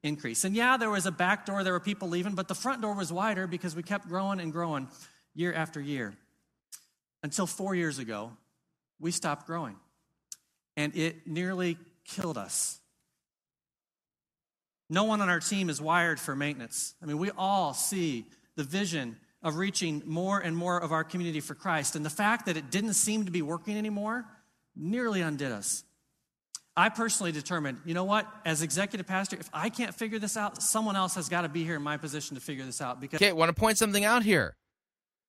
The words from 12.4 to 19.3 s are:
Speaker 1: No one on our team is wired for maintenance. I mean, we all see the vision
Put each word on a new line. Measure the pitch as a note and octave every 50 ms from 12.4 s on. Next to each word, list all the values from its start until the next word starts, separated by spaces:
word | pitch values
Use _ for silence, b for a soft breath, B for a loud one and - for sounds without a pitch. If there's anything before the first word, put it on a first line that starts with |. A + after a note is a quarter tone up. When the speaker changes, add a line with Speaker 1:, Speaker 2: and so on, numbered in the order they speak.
| G2 F#2+ - - - - - - _ _ _ _ _ _ _ _ _ _ _ _ _ _ _ _ _ _ _ _ _ _ _ _ _ _ _ _ _ _ _ _ _ _ _ _ _ _ _ _ _ _
Speaker 1:
No | D#3 F#3 G#3
one | A3 G#3+ G#3
on | G3+ F3+
our | F3 E3
team | E3+ - G#3 G3 F#3+ E3+
is | D3 C3+
wired | D3+ D#3 E3 F3+ E3+ E3+ D#3+ C3+
for | - - C#3
maintenance. | C3+ C#3+ D3 D3 - A#2 A2+ - - - - - _
I | -
mean, | D3+ D3
we | D3+ F3+ G3+ G3 -
all | F#3 G3 G3+ G3 F3 D3
see | C3 - - - G3+ F#3+ F3 D#3+ C3+ A#2 G#2+ b b b b b b
the | - D3
vision | C3+ D3+ G3 G3+ F3+ E3 D3+ C3 A#2 A2+ - - _